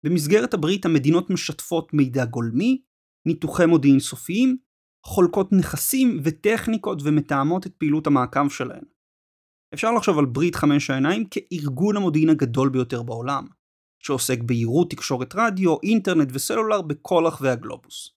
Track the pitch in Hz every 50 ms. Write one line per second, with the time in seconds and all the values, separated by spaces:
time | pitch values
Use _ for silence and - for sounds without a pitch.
0 | - 151 175 170 151 147 196 214 240 - - 190 147 160 196 202 - 170 160 151
1 | 127 143 165 226 185 - 190 165 - - 151 - - - 175 165 160 _ - 147
2 | 139 131 120 135 123 117 117 120 117 117 117 131 196 247 262 262 _ _ _ _
3 | _ _ _ _ _ 160 165 156 - 156 - - 175 160 170 156 131 143 139 135
4 | - - - - - - 175 214 254 262 254 254 _ _ _ _ _ _ _ _
5 | _ - - - 180 175 - 202 190 190 202 190 - - - 147 - - - 262
6 | 262 247 220 170 139 165 151 _ - 208 226 - - 233 226 214 - 208 196 151
7 | 139 151 151 151 147 - 147 139 139 151 170 185 185 180 - _ 160 151 147 156
8 | 151 156 143 131 123 120 - 143 143 143 - - 131 123 - - - _ _ _
9 | _ _ _ _ _ _ _ _ _ _ _ _ _ _ - 143 - 226 233 226
10 | - - 180 151 147 127 117 135 160 175 - - 143 147 143 147 143 - 135 135
11 | 135 151 190 220 226 - - - - _ 185 165 147 143 131 123 180 208 202 208
12 | 196 175 147 156 160 220 311 - 143 123 117 131 135 139 131 131 123 123 131 117
13 | 117 120 113 113 117 131 143 135 135 - _ _ _ _ _ _ _ _ _ _
14 | - - 139 123 - - 127 117 117 117 123 117 117 113 123 165 175 175 - -
15 | - - 139 123 127 - - 190 226 226 196 185 190 170 156 - - 196 226 220
16 | 190 196 180 165 147 131 123 139 - - - 226 220 214 214 202 175 151 147 -
17 | _ - 185 170 165 165 156 - 135 135 123 120 - 107 - 120 _ _ - -
18 | - - _